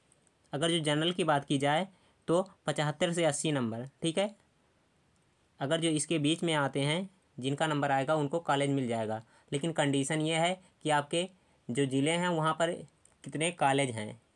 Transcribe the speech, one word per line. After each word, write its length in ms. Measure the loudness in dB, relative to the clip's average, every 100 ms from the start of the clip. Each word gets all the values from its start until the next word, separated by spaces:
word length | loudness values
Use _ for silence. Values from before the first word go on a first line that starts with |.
| _ _ _ _ _
अगर 180 | -4 0
जो 80 | 0
जनरल 320 | 0 0 0
की 120 | 0
बात 200 | 2 2
की 140 | 2 0
जाए 300 | 2 0 -2 -10 _ _ 0
तो 180 | 0 0 -6 -4
पचहत्तर 460 | -2 -2 0 0
से 120 | 2
अस्सी 280 | 2 2 0
नंबर, 360 | 0 0 -4 -10 -6
ठीक 160 | -2 0
है। 120 | -2 -4 _ _ _ _ _ _ _ _ _ _ _ -8
अगर 200 | -2 0
जो 80 | 2
इसके 300 | 0 0 0
बीच 240 | 2 2
में 100 | 0
आते 260 | 2 0 0
हैं, 280 | 0 0 -4 _ _ -8
जिनका 280 | -4 0 0
नंबर 240 | 2 2
आएगा 240 | 2 2
उनको 240 | 0 0 -2
कॉलेज 300 | 0 0 2
मिल 160 | 0 0
जाएगा, 320 | -2 -2 -6 -10 -20 -8
लेकिन 200 | -4 -2
कंडीशन 480 | 0 2 2 0 -2
ये 160 | 0 0
है 240 | 0 -2 -10 _
कि 80 | 0
आपके 380 | 0 0 -2 -4 -8 _ _ -6
जो 160 | -2 0
ज़िले 240 | 2 0
हैं 160 | 2 0
वहाँ 240 | 2 0
पर 180 | 0 -2 -2 -10 _ _ _
कितने 260 | -10 -4 -4
कॉलेज 380 | 0 2 2 0
हैं, 300 | -4 -8 -12 _